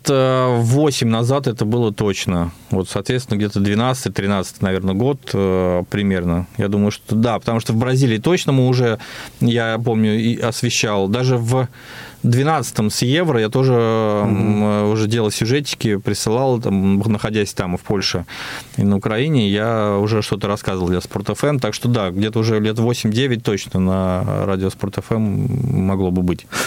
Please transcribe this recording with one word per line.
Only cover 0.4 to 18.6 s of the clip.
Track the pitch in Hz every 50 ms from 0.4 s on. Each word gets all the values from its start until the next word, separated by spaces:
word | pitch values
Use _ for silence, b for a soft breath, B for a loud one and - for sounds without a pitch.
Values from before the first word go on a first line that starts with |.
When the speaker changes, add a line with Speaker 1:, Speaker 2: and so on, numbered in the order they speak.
| 127 127 123 117
Speaker 1:
восемь | 117 117 127 143 156 151 127 - 120 113
назад | 113 113 120 117 135 143 135
это | 135 110 - 117
было | 131 127 120 117 107 101
точно. | - 110 104 95 - - - 92 85 85 85 - - - -
Вот, | - 95 92 -
соответственно, | - 104 98 - 127 127 127 - 113
где-то | 101 104 101 - 104
двенадцатый, | 98 104 104 107 120 127 131 127 - 101 98
тринадцатый, | - 98 98 101 95 90 - - - -
наверное, | 95 95 92 92 95 95
год, | 98 120 139 143 131 - - -
э, | 98 98 95 92 92 92 90 90 90 90 -
примерно. | - 104 101 98 95 92 87 87 85 87 87 - -
Я | - 107
думаю, | 101 101 104 104 104
что | 104 - - - 104
да, | 107 113 120 110 95
потому | - - 113 113
что | - - 113
в |
Бразилии | 110 123 127 127 131 139 123 110
точно | 107 - 160 180 175 - - 139
мы | 131 127
уже, | 127 127 123 123 117 110 110 B B B B B B B -
я | - 120 117 120 117 113 113 110 117
помню, | 117 113 110 110 107 107 113
и | 113 117 117 -
освещал. | - 117 110 - - 120 - - - 110 104 101 98
Даже | 95 107 120 127 131 131
в | 120 117 113 127 131 127 120 B B B B B B B B B B -
двенадцатом | 127 117 127 139 156 160 147 120 - - - 110 104
с | - -
Евро | 131 123 139 165 180 165 135 113
я | 110 107
тоже, | 113 131 131 131 123
м, | 117 117 113 113 110 110 107 104 104 104 104
Speaker 2:
Мгм. | 104 104 107 104 104 104 104
Speaker 1:
э, | 104 104 104 104 104 110
уже | 110 110
делал | 104 113 120 110 104
сюжетики, | - - 120 110 131 147 143 - - - - 113 104
присылал, | 98 - 104 104 - - 110 107 123 135 135 127 117
там, | 117 - 98 98 95 98 98 98 104
находясь | 110 107 104 - 110 107 107 101 - -
там, | - 101 90 90
в | -
Польше | - - 110 98 95 - - 90 90 B B B B B B B